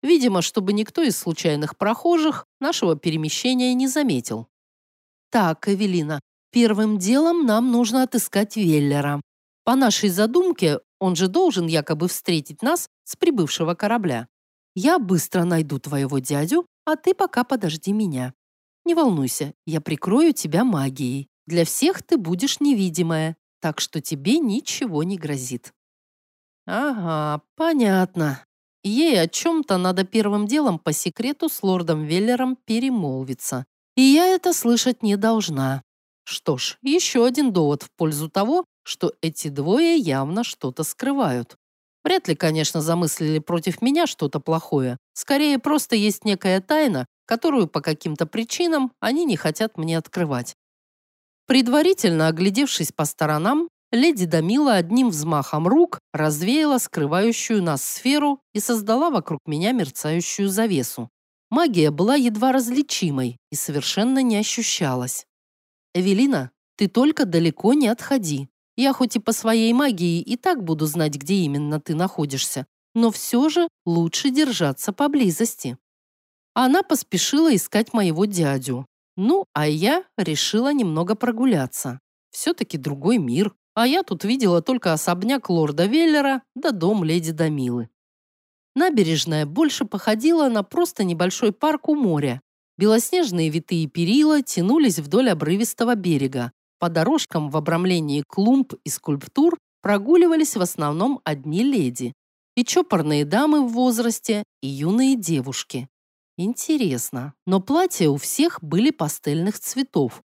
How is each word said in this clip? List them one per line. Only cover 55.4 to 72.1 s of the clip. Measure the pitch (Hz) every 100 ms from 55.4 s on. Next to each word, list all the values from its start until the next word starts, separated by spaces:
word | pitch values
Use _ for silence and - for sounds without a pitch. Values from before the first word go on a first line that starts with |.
| 139 151 165
рук | 277 339 - _
развеяла | 151 156 147 185 277 302 262
скрывающую | - - 143 170 220 226 - 214
нас | 175 139
сферу | - - 254 294 294 277 _
и | 208
создала | - 226 208 226 330
вокруг | 254 - 151 -
меня | 151 190
мерцающую | 254 147 - 151 165 170 - 196
завесу. | 190 226 170 123 - 117 _ _ _ _
Магия | 240 339 185 151
была | 147 196
едва | 285 240 214 254
различимой | 262 233 247 285 - 175 139 127 120 _
и | 151
совершенно | - 147 - - 226 262
не | 254 208
ощущалась. | 214 - 226 - 156 127 123 - - _ _ _ _ _ _
«Эвелина, | 175 185 196 277 208 127 _ _ -
ты | 196
только | - 277 320 240
далеко | 170 165 - 196
не | 285 247
отходи. | 233 - 277 180 143 135 _ _ -
Я | 269
хоть | 269 254 233
и |
по | -
своей | 220 226 226 226
магии | 240 285 196 175 170
и | - 240
так | 381 330
буду | 175 156 151
знать, | 160 156 143
где | 139
именно | 196 160 143 147 151
ты | -
находишься, | 156 185